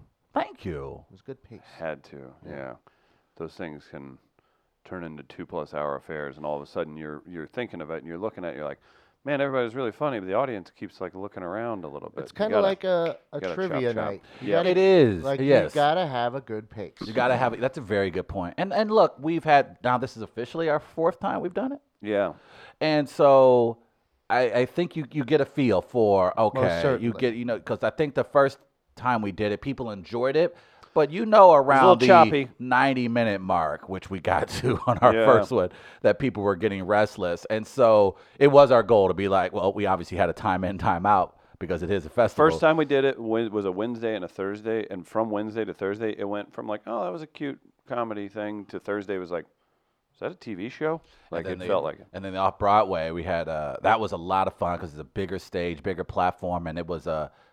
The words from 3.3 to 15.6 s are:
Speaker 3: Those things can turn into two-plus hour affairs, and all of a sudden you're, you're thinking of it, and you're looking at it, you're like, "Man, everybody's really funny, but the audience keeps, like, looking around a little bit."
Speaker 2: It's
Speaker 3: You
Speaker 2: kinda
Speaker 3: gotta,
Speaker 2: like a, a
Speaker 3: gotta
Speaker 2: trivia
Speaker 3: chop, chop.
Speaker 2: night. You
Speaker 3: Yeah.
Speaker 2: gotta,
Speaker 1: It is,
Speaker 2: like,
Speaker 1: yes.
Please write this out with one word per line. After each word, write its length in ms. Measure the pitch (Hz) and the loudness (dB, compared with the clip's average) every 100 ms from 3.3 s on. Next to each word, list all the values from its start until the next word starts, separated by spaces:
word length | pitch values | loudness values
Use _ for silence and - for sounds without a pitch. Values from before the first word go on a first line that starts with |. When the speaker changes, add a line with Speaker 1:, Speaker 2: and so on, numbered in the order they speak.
| - | -14
Speaker 3:
Those 180 | 80 | -14
things 340 | - 87 73 - | -12 -14 -14 -18
can 280 | 76 69 65 _ _ _ _ _ _ | -18 -18 -20 _ _ _ _ _ _
turn 180 | - 92 | -16 -14
into 200 | 82 76 | -12 -16
two-plus 500 | 69 - 82 82 76 | -18 -18 -12 -10 -8
hour 240 | 76 73 69 | -8 -6 -8
affairs, 400 | - 78 71 71 | -10 -10 -10 -10
and 80 | |
all 120 | 76 73 | -8 -8
of 60 | |
a 40 | 71 | -8
sudden 280 | 95 80 | -8 -8
you're, 280 | 76 78 73 82 | -10 -14 -14 -16
you're 200 | 85 73 | -16 -14
thinking 340 | - 113 85 | -12 -12 -12
of 100 | 76 | -12
it, 60 | 80 | -12
and 80 | 78 | -12
you're 120 | 82 | -10
looking 260 | 107 101 | -10 -10
at 80 | 87 | -12
it, 40 | 67 | -10
you're 80 | 73 | -12
like, 140 | 73 _ _ _ _ | -14 _ _ _ _
"Man, 160 | 135 143 | -8 -4
everybody's 340 | 139 135 117 | -4 -2 -4
really 160 | 120 120 | -6 -8
funny, 260 | - 151 117 | -6 -6 -6
but 60 | 92 | -4
the 80 | |
audience 360 | 101 135 107 87 | -2 -2 -6 -12
keeps, 300 | - 104 - | -16 -16 -12
like, 140 | 90 | -12
looking 280 | 92 101 - | -12 -14 -12
around 420 | 90 101 117 104 | -10 -8 -8 -10
a 40 | 78 | -12
little 220 | 71 - | -14 -14
bit." 140 | - | -14
Speaker 2:
It's 80 | - | -12
Speaker 3:
You 40 | - | -8
Speaker 2:
kinda 200 | 214 214 | -2 0
Speaker 3:
gotta, 60 | 196 | 0
Speaker 2:
like 180 | 190 | -2
a, 320 | 185 180 165 - _ | -2 -2 -2 -6 _
a 80 | 147 | -8
Speaker 3:
gotta 140 | 92 | -6
Speaker 2:
trivia 400 | 127 190 160 123 | -6 -4 -2 -2
Speaker 3:
chop, 20 | 110 | -4
chop. 60 | 78 | -6
Speaker 2:
night. 100 | - - - | -8 -14 -12
You 60 | - | -2
Speaker 3:
Yeah. 80 | 165 | 0
Speaker 2:
gotta, 120 | 185 | 2
Speaker 1:
It 80 | 180 | 4
is, 480 | 190 185 123 92 | 6 6 6 2
Speaker 2:
like, 160 | 131 139 | -4 -2
Speaker 1:
yes. 340 | 139 131 | 4 4